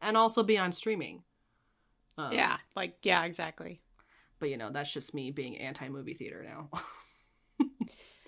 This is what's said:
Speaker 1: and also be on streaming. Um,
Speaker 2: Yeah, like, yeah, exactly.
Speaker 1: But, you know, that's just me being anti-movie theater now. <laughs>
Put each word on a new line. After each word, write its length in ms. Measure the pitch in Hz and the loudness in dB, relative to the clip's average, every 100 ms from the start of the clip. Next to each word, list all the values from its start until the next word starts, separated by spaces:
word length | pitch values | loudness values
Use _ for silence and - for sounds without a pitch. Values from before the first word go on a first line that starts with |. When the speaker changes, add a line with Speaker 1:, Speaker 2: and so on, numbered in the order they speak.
Speaker 1:
and 140 | 202 220 | 2 6
also 240 | 226 226 | 6 6
be 160 | 214 214 | 6 4
on 140 | 180 | 2
streaming. 500 | 175 220 208 135 90 - _ _ _ _ _ _ _ _ - | 0 -2 -2 -4 -10 -20 _ _ _ _ _ _ _ _ -8
Um, 140 | 143 | 0
Speaker 2:
Yeah, 260 | - - - - | 4 4 2 -4
like, 220 | - 180 - | -4 -4 -2
yeah, 220 | - 175 | 4 4
exactly. 560 | 170 170 160 - 170 175 _ _ _ _ _ - | 4 -2 -8 -8 -12 -14 _ _ _ _ _ -4
Speaker 1:
But, 120 | 147 | -2
you 60 | 131 | -2
know, 120 | 110 | -4
that's 220 | 143 143 | -4 -4
just 220 | 143 - | -6 -6
me 160 | 147 131 | -6 -4
being 260 | 139 127 - | -4 -6 -6
anti-movie 540 | 131 131 131 139 120 | -8 -8 -8 -8 -8
theater 300 | - - - | -10 -10 -12
now. 240 | - - 147 - - - - _ _ _ _ - | -12 -14 -10 -10 -10 -14 -20 _ _ _ _ 0
<laughs> 80 | 285 - - - - - | 0 -2 -8 -10 -20 -20